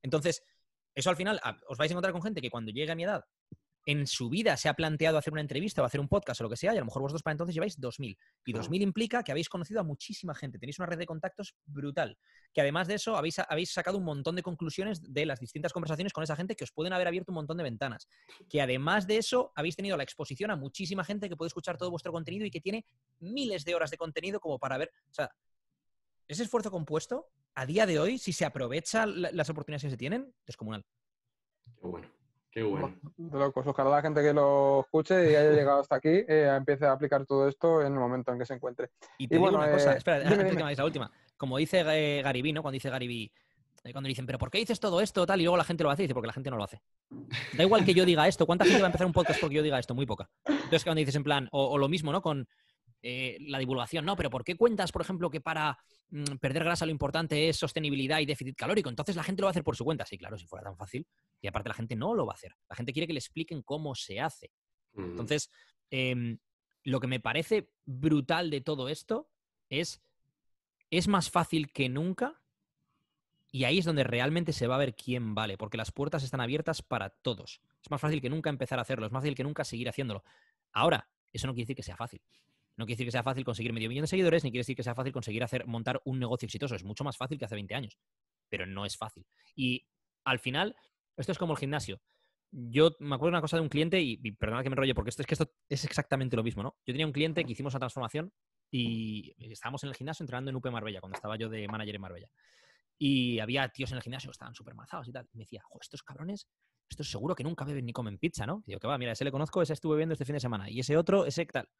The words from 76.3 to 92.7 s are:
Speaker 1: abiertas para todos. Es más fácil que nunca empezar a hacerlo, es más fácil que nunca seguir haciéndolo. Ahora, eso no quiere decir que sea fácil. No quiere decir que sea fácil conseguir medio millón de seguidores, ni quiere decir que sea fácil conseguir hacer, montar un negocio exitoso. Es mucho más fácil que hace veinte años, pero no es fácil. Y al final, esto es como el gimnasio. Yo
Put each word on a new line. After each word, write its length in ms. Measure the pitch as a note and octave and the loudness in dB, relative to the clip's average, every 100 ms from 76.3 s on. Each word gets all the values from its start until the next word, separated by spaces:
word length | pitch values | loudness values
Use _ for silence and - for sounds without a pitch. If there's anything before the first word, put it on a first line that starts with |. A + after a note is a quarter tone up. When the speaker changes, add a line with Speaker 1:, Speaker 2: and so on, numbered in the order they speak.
| C3+ | -4
Speaker 1:
abiertas 400 | A#2+ D3 D#3+ D#3+ | -2 -2 -2 -6
para 300 | - A#2+ G2 | -4 -6 -6
todos. 500 | _ - G#2 A2+ - _ _ | _ -4 -4 -10 -18 _ _
Es 80 | - | -8
más 100 | D3 | -4
fácil 180 | D3+ D#3 | -2 -2
que 80 | B2+ | -2
nunca 200 | D#3 D#3 | -2 -4
empezar 300 | C#3 B2+ B2+ | -4 -2 -4
a 20 | |
hacerlo, 240 | A#2 B2+ A2 | -2 -4 -4
es 60 | |
más 100 | B2+ | -2
fácil 140 | D3 C3+ | -4 -2
que 80 | |
nunca 200 | C3+ D3+ | -4 -4
seguir 240 | D3 A#2 A#2+ | -6 -4 -6
haciéndolo. 360 | B2 C3 G2 _ _ _ _ _ | -4 -4 -6 _ _ _ _ _
Ahora, 340 | G#2 D3 D3+ - _ _ | 2 4 2 -2 _ _
eso 140 | - C3+ | -8 -6
no 80 | |
quiere 120 | B2 A2+ | -6 -6
decir 100 | C3 | -8
que 80 | |
sea 120 | A2 F2+ | -10 -10
fácil. 260 | A#2 F#2+ _ _ _ _ _ - | -10 -12 _ _ _ _ _ -12
No 100 | A2 | -8
quiere 100 | A#2 | -4
decir 120 | A#2+ | -2
que 40 | |
sea 120 | A#2+ | -2
fácil 200 | A#2+ C3 | -2 -4
conseguir 300 | B2+ A2+ A#2 | -4 -4 -4
medio 160 | A2+ A2 | -4 -4
millón 140 | C3 | -4
de 40 | D#3 | -2
seguidores, 360 | F#3+ F3 E3 | 2 4 4
ni 80 | C#3+ | 2
quiere 100 | B2 | -4
decir 140 | A#2+ C3 | -4 -4
que 80 | |
sea 100 | A#2+ | -4
fácil 180 | A#2+ C3 | -4 -4
conseguir 300 | B2+ A#2 G#2+ | -4 -6 -4
hacer, 220 | A#2 B2+ A#2+ | -2 -4 -4
montar 340 | A#2 A#2 B2+ - | -4 -2 -4 -4
un 140 | C3 | -4
negocio 260 | A#2+ B2 A2+ | -2 -2 -4
exitoso. 300 | - C#3 G#2 | -6 -6 -6
Es 80 | |
mucho 200 | F#2+ A2 | -8 -6
más 140 | C#3+ - | -6 -6
fácil 220 | B2+ C#3+ | -8 -6
que 60 | A2+ | -6
hace 100 | G#2+ | -6
veinte 180 | G2 | -6
años, 240 | A#2 A2 - _ _ _ _ _ | -6 -8 -16 _ _ _ _ _
pero 160 | F#2+ F#2 | -8 -6
no 180 | F#2+ G2+ | -6 -6
es 120 | - | -6
fácil. 280 | A2 - - _ _ - | -10 -12 -20 _ _ -4
Y 320 | B2+ B2 _ _ _ _ - | -2 -2 _ _ _ _ -2
al 120 | B2+ | -2
final, 360 | B2+ C#3 G3+ - _ _ _ - | -2 -2 -2 -6 _ _ _ -10
esto 160 | C3 | -6
es 80 | F3+ | -2
como 140 | F3 | -2
el 60 | D3 | -2
gimnasio. 400 | C#3 D3 - F#2 _ _ _ _ _ | -2 -4 -6 -12 _ _ _ _ _
Yo 440 | D3+ A#2+ | -14 -2